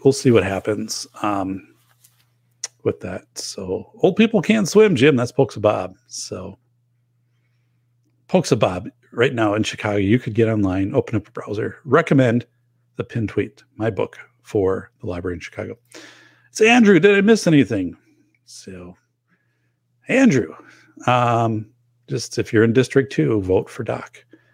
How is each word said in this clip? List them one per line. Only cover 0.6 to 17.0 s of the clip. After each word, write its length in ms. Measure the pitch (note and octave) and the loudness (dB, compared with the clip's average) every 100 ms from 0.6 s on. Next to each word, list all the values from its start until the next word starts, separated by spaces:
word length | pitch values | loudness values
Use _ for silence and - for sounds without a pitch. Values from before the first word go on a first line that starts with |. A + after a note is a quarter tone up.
| - G#2+ A2 - - - | -4 -6 -6 -10 -12 -8
um, 540 | G#2+ G2+ F#2+ G2 - _ _ _ _ _ _ _ _ _ - _ | -4 -4 -4 -8 -12 _ _ _ _ _ _ _ _ _ -18 _
with 180 | G#2 - | -6 -6
that. 240 | F#2+ F#2+ _ - | -10 -14 _ -16
So 560 | - - F#2 F#2+ - - | -14 -12 -8 -8 -10 -2
old 140 | F3 F#3 | 0 2
people 260 | A3 A3 | 2 2
can't 260 | D#3 G#3+ F#3 | 0 -2 2
swim, 280 | G#3 G#3+ C#3 | 4 4 4
Jim. 200 | C#3 B2+ | 4 4
That's 160 | A#2+ | 0
Pokes 260 | - C3+ - | -2 -2 0
Bob. 380 | G#2+ A2 F#2 - _ | 0 0 -6 -14 _
So 500 | - - G2 F#2 - _ _ _ _ _ _ _ _ _ _ _ _ _ _ _ _ - | -16 -12 -12 -14 -18 _ _ _ _ _ _ _ _ _ _ _ _ _ _ _ _ -4
Pokes 240 | F#3 - | -2 0
Bob, 360 | A#2 A2 F#2 A2 _ _ | 0 -2 -4 -12 _ _
right 240 | A#2+ C3 A#2+ | -2 -2 0
now 180 | G#2+ | -2
in 80 | G#2+ | 0
Chicago, 360 | G#2 - A2 G#2 | -4 -4 -4 -2
you 200 | G2 B2 | 2 0
could 160 | - | 0
get 160 | G#2+ A2 | -2 0
online, 460 | A2 F#2+ F#2 G2 C3 | 0 -2 -2 -2 -4
open 220 | - A2 | -4 -6
up 100 | - | -8
a 40 | |
browser, 460 | - - G#2 A2 - - | -14 -10 -8 -8 -10 0
recommend 600 | D3 D#3+ C#3 B2+ A#2+ - _ _ _ _ - | 0 2 4 4 2 -4 _ _ _ _ -14
The 80 | |
Pin 240 | - A#2 G2+ | -10 -6 -6
Tweet, 360 | - - _ _ - | -4 -6 _ _ -6
my 160 | A2 | -6
book 260 | F#2+ G#2+ - - _ | -4 -8 -10 -20 _
for 480 | _ G#2+ F#2+ G2 - _ | _ -2 -2 -4 -10 _
the 40 | G2+ | -12
library 300 | F2 F2+ F2 | -8 -8 -10
in 60 | |
Chicago. 360 | - - G2+ - _ - - - _ _ _ | -14 -14 -14 -14 _ -20 -20 -20 _ _ _
It's 120 | - | 0
Andrew. 380 | A3 B3 G#3 | 4 6 6
Did 160 | F3+ | 6